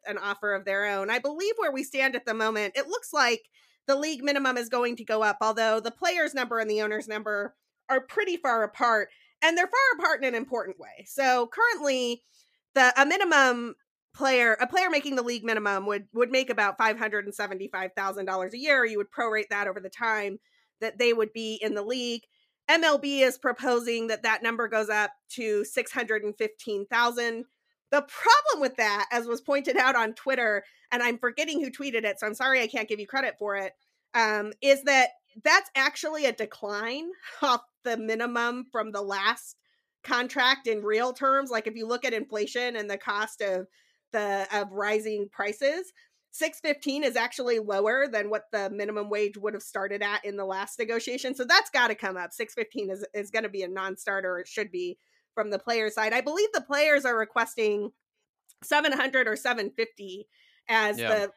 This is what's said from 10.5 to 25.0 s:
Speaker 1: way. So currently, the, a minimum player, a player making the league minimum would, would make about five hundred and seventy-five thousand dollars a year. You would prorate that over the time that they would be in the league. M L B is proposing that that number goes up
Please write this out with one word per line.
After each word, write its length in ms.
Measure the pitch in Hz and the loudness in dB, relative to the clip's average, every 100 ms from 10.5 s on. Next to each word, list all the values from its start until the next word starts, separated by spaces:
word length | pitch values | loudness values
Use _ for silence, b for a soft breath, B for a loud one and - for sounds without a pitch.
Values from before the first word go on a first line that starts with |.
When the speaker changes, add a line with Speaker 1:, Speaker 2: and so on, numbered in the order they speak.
| 240 190 185 | -6 -6 -10
Speaker 1:
way. 260 | 104 - 185 | -16 -20 -10
So 440 | - 269 254 240 | 0 2 4 2
currently, 680 | - 466 403 285 262 247 240 b b b b _ 269 | 2 2 2 0 0 0 -4 b b b b _ 6
the, 180 | 254 254 | 6 6
a 60 | 285 | 4
minimum 720 | 381 381 302 262 240 240 - _ _ _ - | 4 4 6 6 4 -4 -10 _ _ _ -2
player, 380 | 269 254 240 214 | 2 4 4 4
a 60 | 247 | 2
player 220 | 359 370 | 2 2
making 260 | 302 285 262 | 2 0 -2
the 60 | |
league 200 | 240 240 | -2 -4
minimum 420 | 226 214 208 196 202 | -2 0 0 -2 -2
would, 180 | 202 202 | -4 -4
would 180 | 220 240 | 0 2
make 180 | 262 262 | 2 0
about 280 | 220 202 196 | 0 0 2
five 200 | 220 220 | 0 2
hundred 280 | 214 208 202 | -2 -2 -4
and 80 | 196 | -6
seventy-five 560 | 208 190 196 190 185 202 | -6 -6 -6 -6 -6 -4
thousand 300 | 196 196 190 | -4 -4 -4
dollars 280 | 190 185 | -4 -4
a 40 | 233 | -4
year. 280 | 294 277 233 | 2 4 4
You 120 | 214 | 0
would 140 | 202 | -4
prorate 380 | - 233 214 - | -2 -2 0 -2
that 180 | 202 196 | -2 -2
over 120 | 196 | -4
the 80 | 185 | -10
time 500 | - 226 214 202 202 _ _ _ _ | -4 -2 0 -2 -8 _ _ _ _
that 180 | 220 220 | -8 2
they 140 | 240 | 4
would 180 | 233 214 | 4 2
be 220 | 226 220 220 | -2 -6 -4
in 140 | 214 208 | -2 -2
the 60 | |
league. 380 | 202 254 240 233 - _ _ _ - | -2 -4 -2 -6 -8 _ _ _ 2
M 160 | 330 | 4
L 140 | 320 285 | 6 2
B 240 | 285 277 | 0 4
is 160 | 262 254 | 4 4
proposing 720 | 254 233 254 240 233 233 226 | -4 -2 0 0 0 -2 -2
that 160 | 220 | -2
that 200 | 226 220 | 0 0
number 240 | 226 233 226 | 0 -2 0
goes 220 | 220 214 | 0 0
up 220 | 208 | 0